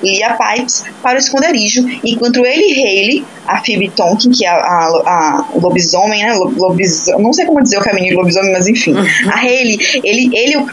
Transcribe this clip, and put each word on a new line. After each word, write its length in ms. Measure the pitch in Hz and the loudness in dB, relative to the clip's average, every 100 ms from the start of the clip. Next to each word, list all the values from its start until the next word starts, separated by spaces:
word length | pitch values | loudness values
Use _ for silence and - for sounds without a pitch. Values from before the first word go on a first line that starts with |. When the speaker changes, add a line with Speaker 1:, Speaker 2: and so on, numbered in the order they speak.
Speaker 1:
Lia 340 | 190 196 220 233 | -4 0 -2 -2
Pipes, 480 | 214 226 247 - - - | -2 -4 -4 -6 -8 -6
para 120 | 254 | -2
o 40 | 262 | 0
esconderijo, 680 | 262 269 311 269 214 254 247 247 | 0 0 0 0 0 0 -2 -2
enquanto 400 | 233 233 240 247 | -4 -2 0 2
ele 300 | 247 302 403 | 2 2 2
e 80 | 269 | 2
Hayley, 420 | 247 196 208 277 - - - | 0 2 0 -2 -4 -12 -6
a 120 | 185 | -4
Phoebe 240 | 208 247 196 | -2 -2 -2
Tonkin, 420 | - 175 208 247 | 0 0 2 2
que 120 | 247 | 2
é 40 | 180 | 2
a, 60 | 170 | 0
a, 300 | - 175 160 165 170 | 2 0 2 2 2
a 380 | 175 156 - - | 2 2 0 -2
lobisomem, 680 | - 180 175 175 175 208 208 | -2 0 0 0 0 0 0
né? 120 | 214 | 0
Lo-, 180 | 214 180 | 0 0
lobis-, 520 | - 185 180 190 160 - 196 | 0 0 2 0 -2 0 0
não 140 | 220 | 2
sei 140 | 320 339 | 2 2
como 160 | 294 | 2
dizer 160 | 247 202 | 2 0
o 60 | |
feminino 340 | 208 196 185 180 | 0 0 0 0
lobisomem, 340 | 180 190 196 | 2 2 0
mas 140 | 185 180 | 0 0
enfim. 260 | 240 - | 0 0
Speaker 2:
Uhum. 140 | 156 190 - 196 | 0 0 0 0
Speaker 1:
A 60 | 208 | 0
Hayley, 400 | 247 254 247 - - 269 | 0 0 0 0 -2 -2
ele, 320 | 196 226 254 214 | -2 0 0 0
ele 300 | 254 294 262 | 0 0 -4